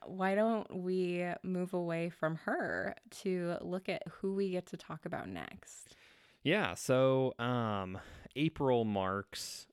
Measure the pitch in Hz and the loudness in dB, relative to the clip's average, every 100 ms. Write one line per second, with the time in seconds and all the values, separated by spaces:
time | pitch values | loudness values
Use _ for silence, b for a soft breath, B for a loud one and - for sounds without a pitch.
0 | - 185 190 196 220 220 - 190 180 185 | -10 -2 2 4 4 2 -2 -4 0 0
1 | 180 175 175 170 185 180 180 180 170 165 | 0 0 -2 -4 -2 -2 0 0 0 0
2 | 170 - 160 160 - 349 180 - - - | -2 0 -2 0 -2 -2 0 -2 -2 -6
3 | - - 196 185 175 175 175 185 190 180 | -12 -6 -2 0 0 -2 -2 -4 -2 -4
4 | - - 196 196 196 180 180 170 - 156 | -6 -6 -2 0 0 -2 -4 -10 -10 -10
5 | 170 - - - - - - - - B | -8 -8 -6 -8 -10 -14 -18 -20 -20 B
6 | B B B B 135 202 127 87 - 131 | B B B B 0 2 2 0 2 6
7 | 131 131 131 - 120 123 113 101 92 92 | 6 6 2 0 0 2 2 0 -2 -6
8 | B B B 135 160 - 139 123 110 101 | B B B -2 0 2 4 4 4 2
9 | 95 98 - - - - - | 2 0 -4 -8 -10 -10 -16